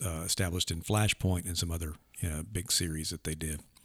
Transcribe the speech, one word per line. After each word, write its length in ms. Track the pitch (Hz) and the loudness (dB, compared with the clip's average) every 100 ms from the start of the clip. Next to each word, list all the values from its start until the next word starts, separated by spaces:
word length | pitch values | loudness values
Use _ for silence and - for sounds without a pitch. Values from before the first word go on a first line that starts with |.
| 95 | -2
uh, 180 | 80 87 | -4 0
established 440 | - 92 90 - | 2 2 2 0
in 100 | 82 | 0
Flashpoint 640 | - 107 107 - 92 90 90 | 2 4 4 4 4 4 2
and 120 | 85 | -2
some 140 | 85 | -2
other, 220 | 82 80 78 _ - | -2 -4 -8 _ -4
you 100 | 87 | -2
know, 140 | 78 85 | -2 -4
big 200 | 104 - | -4 0
series 380 | - 85 78 78 | 0 2 -2 -4
that 140 | 85 | -4
they 120 | 78 78 | -4 -4
did. 260 | 78 73 - - | -4 -6 -10 -20